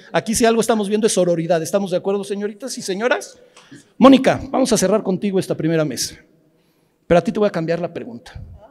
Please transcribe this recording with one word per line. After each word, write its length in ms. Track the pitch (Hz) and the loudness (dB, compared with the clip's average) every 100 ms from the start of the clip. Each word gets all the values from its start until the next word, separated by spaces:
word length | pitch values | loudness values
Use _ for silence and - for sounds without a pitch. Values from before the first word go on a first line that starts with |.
| - | -4
Aquí 240 | 170 185 220 | -4 -2 2
si 100 | 233 | 2
algo 160 | 226 | 2
estamos 260 | 220 226 202 | 2 0 0
viendo 200 | 214 220 | 0 0
es 60 | |
sororidad. 500 | - 180 170 165 170 | 2 2 0 0 0
¿Estamos 260 | 160 202 196 | 0 -2 -2
de 80 | 175 | -2
acuerdo, 260 | 185 202 | -2 -4
señoritas 540 | 196 202 208 208 262 - | -4 -6 -6 -8 -12 -10
y 60 | |
señoras? 560 | - 190 240 330 - - - - - - _ _ | -6 -4 -2 -2 -6 -20 -20 -20 -20 -20 _ _
Mónica, 420 | 247 269 233 131 - | 8 8 4 0 -2
vamos 200 | 254 262 | -2 0
a 40 | 214 | 2
cerrar 240 | 185 208 | 2 0
contigo 380 | 202 185 208 190 | 0 -2 -2 -2
esta 180 | - 147 | -2 -4
primera 260 | 156 165 | -2 0
mesa. 340 | 151 117 - - _ _ _ _ _ _ _ _ _ | -2 -4 -8 -10 _ _ _ _ _ _ _ _ _
Pero 100 | 170 | 0
a 60 | |
ti 80 | 170 | 2
te 80 | 220 | -2
voy 80 | 208 | -2
a 40 | |
cambiar 280 | 190 165 165 | -2 -4 -4
la 120 | 170 | -4
pregunta. 480 | 170 233 160 - - - - 214 | -8 -12 -14 -16 -18 -18 -20 -20